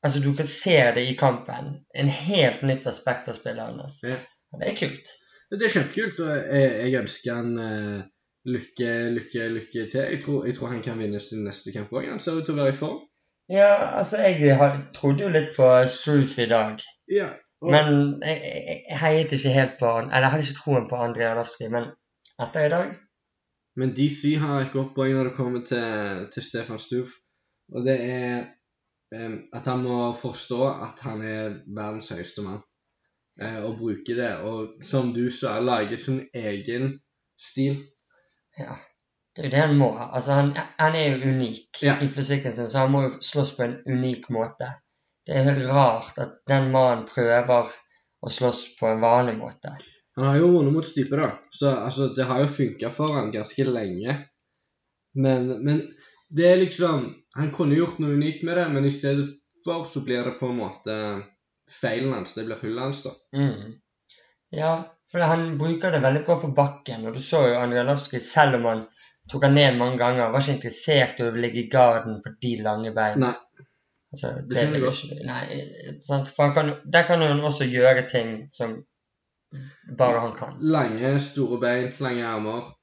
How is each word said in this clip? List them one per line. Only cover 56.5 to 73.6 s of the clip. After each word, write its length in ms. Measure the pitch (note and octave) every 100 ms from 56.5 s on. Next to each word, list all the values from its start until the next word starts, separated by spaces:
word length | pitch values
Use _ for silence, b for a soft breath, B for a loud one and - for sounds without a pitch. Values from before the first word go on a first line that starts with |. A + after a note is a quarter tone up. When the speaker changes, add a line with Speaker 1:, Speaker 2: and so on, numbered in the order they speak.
Speaker 2:
er 80 | F#3
liksom, 460 | F#3 - F3 D3 A#2+ - _ -
han 140 | D3+
kunne 240 | - D#3 D3+
gjort 220 | E3+ -
noe 160 | D3+ C#3+
unikt 260 | D3+ D3+
med 120 | E3 F3
det, 100 | E3
men 160 | C#3 C#3
i 40 |
stedet 360 | C#3 C#3 C#3+ C#3+ - _ _
for 200 | - E3+ E3+
så 140 | C#3
blir 200 | B2 B2 B2
det 120 | -
på 100 | C3
en 80 | B2
måte 380 | G2 - G#2+ G#2+ G#2+ G2+ G2+ _ _ _ _
feilen 420 | - B2 A2+ C3+
hans, 220 | A#2+ F#2
det 100 | -
blir 160 | A2+ A2
hullet 240 | A2 A#2
hans, 180 | C3+ C#3 -
da. 60 | - _ C#3
Speaker 1:
Mm. 380 | C#3 G#2+ G#2 - _ _ _ b b b _
Ja, 200 | - D#3 E3 - _ _
for 160 | F3
han 300 | E3 E3 E3 D3
bruker 380 | D#3 E3 F#3
det 80 | D#3
veldig 200 | C3 C#3+ D3
bra 100 | E3+
på 100 | - C3+
bakken, 500 | C#3 C#3 - A#2 A2+
og 60 | A#2+
du 40 |
så 220 | C3+ E3 C3
jo 80 | A#2+
Andrei 240 | A#2+ A#2+
Arlovski, 400 | B2 C#3+ C#3 B2
selv 380 | - D#3+ C#3+ B2
om 100 | A#2
han 140 | A2 A2 b b b -
tok 160 | C#3 C#3
han 80 | C#3+
ned 220 | C#3+ B2
mange 180 | B2 B2+
ganger, 280 | A#2+ B2+ A2+
var 140 | B2+
ikke 160 | C#3+ C3
interessert 640 | A#2+ - - C#3+ B2 -
i 80 | A#2
å 40 |
ligge 300 | A2+ A#2+ A2+
i 60 | A#2
garden 460 | C3+ B2 A2+ A2+ G#2+
på 100 | - -
de 140 | B2 A2+
lange 320 | G#2+ G#2+ A2+
beina. 380 | G#2+ G#2+ G#2+ B2+
Speaker 2:
Nei. 340 | A#2+ _ _